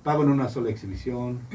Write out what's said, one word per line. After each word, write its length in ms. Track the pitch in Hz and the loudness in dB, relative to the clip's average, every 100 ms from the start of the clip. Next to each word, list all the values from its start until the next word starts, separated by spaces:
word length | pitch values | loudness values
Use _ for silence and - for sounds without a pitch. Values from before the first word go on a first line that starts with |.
pago 180 | 147 151 | 0 4
en 80 | 143 | 6
una 180 | 139 120 | 4 2
sola 220 | 135 113 | -2 -2
exhibición, 720 | 104 95 92 127 123 123 123 - | -4 -6 -8 -4 -4 -4 -6 -4